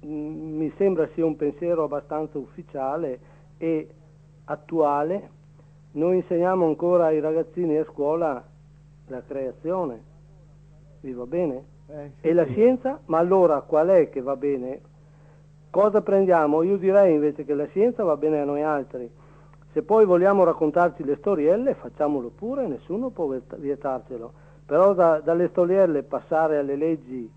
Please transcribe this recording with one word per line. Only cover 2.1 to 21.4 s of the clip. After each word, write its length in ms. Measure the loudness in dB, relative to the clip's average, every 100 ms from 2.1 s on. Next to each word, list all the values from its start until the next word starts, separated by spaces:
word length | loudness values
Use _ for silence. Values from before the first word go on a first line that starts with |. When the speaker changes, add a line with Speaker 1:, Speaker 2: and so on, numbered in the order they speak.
| -8 -8 -10
Speaker 1:
ufficiale 800 | -12 -18 -14 -8 -6 -4 -6 -10 -14 -20 -20 -8
e 300 | -4 -4 -6 -20 -20 -20 -20 -20
attuale, 880 | -12 -12 -6 0 2 2 -2 -4 -8 -20 -20 -20 -20 -20 -14
noi 240 | -2 0 0
insegniamo 500 | 0 0 0 2 0
ancora 400 | 0 2 2 2
ai 140 | 2
ragazzini 560 | 0 -2 -4 -4 -2 -2
a 80 |
scuola 580 | -4 -4 -2 -2 -2 -4 -12 -20 -20 -20 -20 -20 -16
la 140 | -16 -12
creazione, 760 | -8 -8 -8 -6 -4 -4 -8 -18 -20 -20 -20 -20 -20 -20 -20 -20 -18
vi 120 | -14
va 140 | -12 -6
bene? 380 | -4 -4 -6 -14 -20 -18
Speaker 2:
Eh, 220 | -16 -16 -6
sì, 80 | 0
Speaker 1:
E 40 |
la 120 | 2 2
Speaker 2:
sì. 60 |
Speaker 1:
scienza? 460 | 4 4 4 -4 -8 -2
Ma 120 | 0
allora 420 | 4 4 6 4
qual 280 | 0 0 4
è 200 | 4 4
che 140 | -2
va 140 | -6 -4
bene? 440 | -2 -4 -6 -10 -16 -20 -20 -20 -20 -20 -20 -20 -4
Cosa 320 | 2 2 2
prendiamo? 600 | 2 2 4 4 4 2
Io 140 | 0 0
direi 340 | 2 4 6
invece 320 | 4 2 -4
che 100 | -6
la 120 | -4 -4
scienza 380 | 0 0 0
va 120 | -2 0
bene 240 | 0 0
a 40 |
noi 180 | -2 -2
altri. 480 | -2 -4 -6 -12 -14 -18 -20 -20 -20 -20 -8
Se 100 | -8
poi 220 | 0 4 6
vogliamo 380 | 6 4 4
raccontarci 580 | 4 4 0 2 0 0
le 120 | -6 -4
storielle, 580 | -2 0